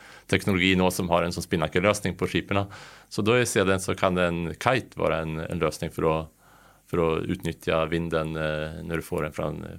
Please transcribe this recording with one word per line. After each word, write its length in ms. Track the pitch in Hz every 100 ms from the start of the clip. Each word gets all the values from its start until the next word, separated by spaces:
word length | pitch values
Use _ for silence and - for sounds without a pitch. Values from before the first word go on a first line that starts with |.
| - - -
teknologi 380 | 98 - 92 92 92
nå 120 | 92
som 220 | - 90
har 80 | 85 85
en 80 | 87
sånn 100 | -
spinnakerløsning 720 | 87 78 92 104 98 95 85
på 80 | 92
skipene. 320 | 90 - 98 101 - - - -
Så 80 | -
da 140 | 107 123
i 80 | 120
stedet 320 | 110 95 95 -
så 80 |
kan 240 | 90 98 90
en 300 | 87 85 82 -
kite 420 | 123 127 - -
være 220 | 85 80
en, 160 | 80 80 -
en 160 | 85
løsning 320 | 80 - 80
for 160 | - 82
å, 60 | 80 80 _ _ - - _ _
for 140 | 87 82
å 60 | 80
utnytte 600 | - 87 82 76 - 82 80
vinden, 400 | 85 85 80 78
eh, 480 | 80 78 78 78 80
når 220 | 82 82
du 20 | -
får 240 | 85 78
en 80 | 80
fra, 140 | 80 80 82